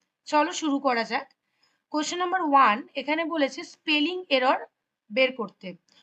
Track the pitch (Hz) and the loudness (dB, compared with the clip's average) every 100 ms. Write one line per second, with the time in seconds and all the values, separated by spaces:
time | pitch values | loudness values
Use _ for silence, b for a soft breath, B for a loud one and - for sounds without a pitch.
0 | _ _ - 302 302 320 320 277 277 233 | _ _ -2 0 2 -2 -2 0 0 0
1 | 220 233 - _ _ _ _ _ _ 302 | -2 -6 -8 _ _ _ _ _ _ -4
2 | 302 349 359 370 320 277 262 214 - - | -4 -2 -2 0 4 6 6 2 -4 -8
3 | 262 311 330 330 269 - 339 - - 302 | -4 -2 -2 -2 -2 -2 -14 -10 -2 0
4 | 294 370 359 269 254 330 - _ _ _ | 0 -4 0 2 2 0 -4 _ _ _
5 | _ 214 262 254 196 - 190 180 _ b | _ 0 0 0 -10 -10 -16 -16 _ b